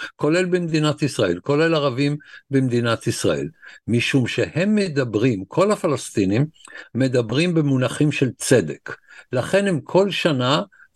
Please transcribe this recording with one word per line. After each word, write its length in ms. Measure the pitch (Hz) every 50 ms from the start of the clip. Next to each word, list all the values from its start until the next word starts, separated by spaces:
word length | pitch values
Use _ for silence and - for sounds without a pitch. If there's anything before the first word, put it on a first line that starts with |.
| - - -
כולל 280 | - - 147 160 180 185
במדינת 580 | 180 175 180 175 165 156 156 151 151 139 - 151
ישראל, 380 | 131 - - 110 90 87 87
כולל 340 | - - 143 147 160 165 165
ערבים 420 | 151 143 143 120 127 143 143 147 147 - - - - - -
במדינת 560 | 135 135 131 127 117 120 117 117 113 - -
ישראל, 420 | 113 104 - - 98 80 71 71 - - _ - - - - _ -
משום 380 | 113 120 - - - 135 120
שהם 480 | 107 - - 110 82 - 147 185 208 214
מדברים, 720 | 208 196 185 143 139 131 120 101 104 113 135 113 92 95 -
כל 240 | - 160 190 208 208
הפלסטינים 720 | 190 - 170 139 120 - - - - 98 92 101 117 147 160 - _ - - - - - - -
מדברים 600 | 117 135 131 123 123 117 107 123 139 170 180 170
במונחים 580 | 160 151 143 135 127 127 117 - - 151 151 -
של 180 | - 139 123 - -
צדק, 580 | - - 131 117 85 76 69 - - - - - _ _ - - - _ -
לכן 340 | 131 113 - - 196 202
הם 140 | 202 180 135
כל 300 | - - - 175 196 202
שנה 520 | 156 - - 175 147 123 123 127 143 170 208 - _ - - - _